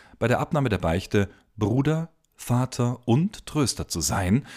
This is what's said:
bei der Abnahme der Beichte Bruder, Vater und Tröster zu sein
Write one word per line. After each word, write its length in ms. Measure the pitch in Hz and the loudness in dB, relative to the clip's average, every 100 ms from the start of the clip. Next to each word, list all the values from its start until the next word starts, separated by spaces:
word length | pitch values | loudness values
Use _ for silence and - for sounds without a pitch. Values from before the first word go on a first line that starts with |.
| - - | -18 -2
bei 80 | 117 | 0
der 120 | 123 | 0
Abnahme 300 | 143 156 131 | 0 0 0
der 80 | 95 | 0
Beichte 520 | 85 87 - 104 95 - _ - | 0 -2 0 0 0 -4 _ -4
Bruder, 560 | 104 123 139 160 165 _ _ - | 0 2 2 0 -4 _ _ -10
Vater 720 | - 123 127 - 120 123 - | -2 0 0 0 -2 -2 2
und 400 | 123 190 - - | 2 2 -4 -6
Tröster 400 | 151 131 - - | 0 0 -2 -6
zu 140 | - | -4
sein 440 | - 92 92 123 - | -2 0 2 0 0